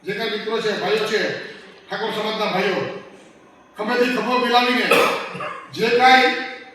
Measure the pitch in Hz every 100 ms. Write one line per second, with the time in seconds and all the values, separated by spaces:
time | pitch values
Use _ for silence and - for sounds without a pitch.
0 | 170 214 220 208 214 220 214 190 190 214
1 | 214 214 - - - - - - - 196
2 | 214 202 214 - 202 - 202 175 - -
3 | - - - - - - _ - 220 247
4 | 254 247 208 247 233 240 247 240 185 -
5 | - - - - - - - - 226 240
6 | 254 254 277 247 - - -